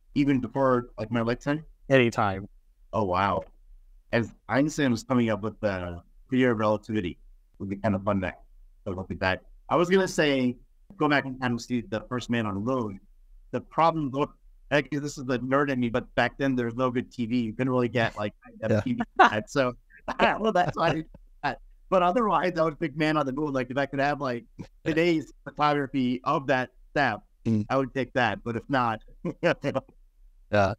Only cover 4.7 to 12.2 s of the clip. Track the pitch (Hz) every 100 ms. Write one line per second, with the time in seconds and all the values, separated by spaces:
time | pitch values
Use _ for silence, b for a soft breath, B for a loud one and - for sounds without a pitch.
4.7 | 156 135 110 - 123 113 104 107 - 104
5.7 | 95 87 85 - - - 127 127 110 107
6.7 | 107 - 107 87 - - - _ - 98
7.7 | 101 107 95 101 98 90 - - - -
8.7 | - 104 92 95 87 95 90 - - -
9.7 | 139 175 190 185 - 151 135 127 120 -
10.7 | _ - - 151 143 135 127 127 117 117
11.7 | 123 98 107 - 123